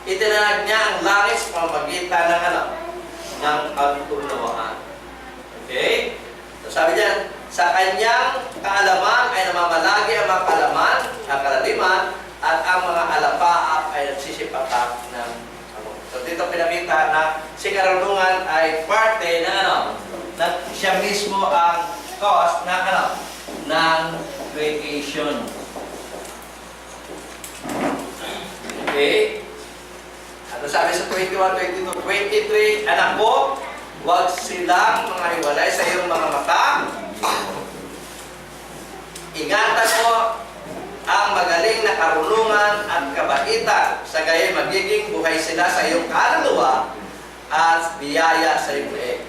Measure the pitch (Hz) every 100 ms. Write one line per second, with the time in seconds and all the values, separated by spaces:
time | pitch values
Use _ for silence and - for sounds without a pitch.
0 | 381 381 214 415 208 202 - 220 214 -
1 | 170 202 202 226 - 175 165 151 147 180
2 | 180 - 170 175 - - - - - -
3 | - - - - 147 147 147 147 143 143
4 | - 143 139 - 113 - - - - -
5 | - - - - - - - - - -
6 | - - - - - - - - 165 170
7 | - - - - - - 175 180 190 185
8 | 226 240 247 254 - - 180 196 190 185
9 | 185 - 190 190 185 175 175 165 190 208
10 | - 220 208 185 180 - - - - -
11 | - - - - 175 - - - 185 185
12 | - - - - - 160 180 185 180 170
13 | 165 165 - - 175 175 - - - -
14 | 143 - - - - - 131 - - -
15 | - 120 117 117 - - - 110 107 -
16 | - 170 170 170 - 175 165 170 175 160
17 | 151 156 156 160 - - 202 196 190 185
18 | 196 196 185 180 - 160 160 156 160 208
19 | 220 220 175 170 165 127 - - - -
20 | - - - - - - - - 190 190
21 | 202 202 208 190 196 220 220 - - -
22 | - - 202 185 175 170 - - 190 185
23 | - - - - - - - 160 170 160
24 | 165 165 - - - 151 151 151 147 147
25 | 143 156 147 127 110 - - - - -
26 | - - - - - - - - - -
27 | - - - - - - - - - -
28 | - - - - - - - - - 143
29 | 143 143 143 - - - - - - -
30 | - - - - - - 143 - 170 170
31 | - 185 185 190 190 185 180 180 180 170
32 | 185 196 202 214 214 214 214 214 - 170
33 | - - 220 254 - - - - - 156
34 | - 180 180 - - 185 175 180 - -
35 | - - 170 170 147 - - - - 180
36 | 175 165 - 143 - - - - - -
37 | - - - - - - - - - -
38 | - - - - - - - - - -
39 | - - - - - 208 214 226 226 226
40 | 226 226 - - - - - - - -
41 | - 185 208 196 180 170 202 - - -
42 | 165 160 190 220 220 208 208 208 - -
43 | - - - - - - - - - -
44 | - 156 156 165 175 - - 190 190 214
45 | - 165 160 165 - 165 180 - - 170
46 | - - - - - - - - - -
47 | - - - - - 156 165 170 - 139
48 | 139 156 160 165 160 - - 143 143 143
49 | 494 494